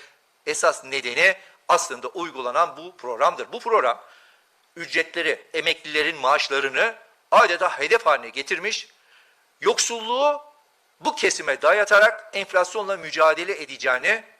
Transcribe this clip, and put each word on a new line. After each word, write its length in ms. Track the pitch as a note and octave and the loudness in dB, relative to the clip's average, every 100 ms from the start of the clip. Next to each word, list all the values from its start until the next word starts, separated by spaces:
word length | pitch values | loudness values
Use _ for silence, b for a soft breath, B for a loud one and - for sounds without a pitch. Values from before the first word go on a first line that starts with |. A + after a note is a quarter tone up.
| B B _ _ - | B B _ _ -8
esas 380 | D#3 E3 C#3+ | -2 0 -2
nedeni 520 | C3 C3+ B2 C3 F#3 F#3 B B - | -6 -6 -4 2 2 2 B B 0
aslında 400 | E3 - B2 B2+ | 0 0 -8 -10
uygulanan 680 | F#3 E3+ C3 B2 C3+ E3+ - | -8 -8 -6 -4 0 0 -4
bu 200 | F3 - | -18 -14
programdır. 560 | B2 A2+ D3+ - A#2+ | -8 0 0 0 -10
Bu 80 | A#3+ | -8
program 440 | A#3 G#3+ B2+ - b b b b b _ _ - | 0 2 2 0 b b b b b _ _ -14
ücretleri, 680 | E3 D#3+ D#3+ E3+ D#3 B2+ - | -6 -4 -4 -4 -4 -4 -6
emeklilerin 640 | D#3+ D#3 D#3 D#3 D3+ D3+ D#3 | -4 -4 -4 -4 -2 -2 -2
maaşlarını 760 | B2+ D3 - C#3 C3+ C3+ A3 A3 - _ - | 0 0 0 -2 -2 0 -2 -4 -20 _ 2
adeta 480 | G3 A3 F3 F3+ - | 4 4 2 -2 -2
hedef 280 | D3+ A3+ D#3+ | 0 2 2
haline 220 | C3+ A#2 | 0 -2
getirmiş, 600 | B2+ C#3 F3 G3 G#3+ - _ b b b b b - | -10 -6 -4 -4 -6 -10 _ b b b b b -4
yoksulluğu 840 | F3 A#3 - A#3 A3 B3+ D4 D4 - _ _ _ _ _ | 0 0 -2 -4 -2 2 2 0 -8 _ _ _ _ _
bu 160 | E3 - | -6 0
kesime 460 | B3 - D#3 C3+ | 0 0 -4 2
dayatarak 680 | D3 G3+ G#3 G#3 G#3+ A3 - | 4 4 6 6 6 2 -8
enflasyonla 640 | F#3+ F#3+ F#3 F3 A3 G3 F#3+ | -8 -2 0 0 -2 -4 -6
mücadele 680 | D#3 D#3 D#3 D#3 F3+ F3 | -4 2 4 4 -2 -6
edeceğini 640 | C#3+ C3+ C3 B2+ D#3 A3 - | -8 -6 -2 0 0 -2 -4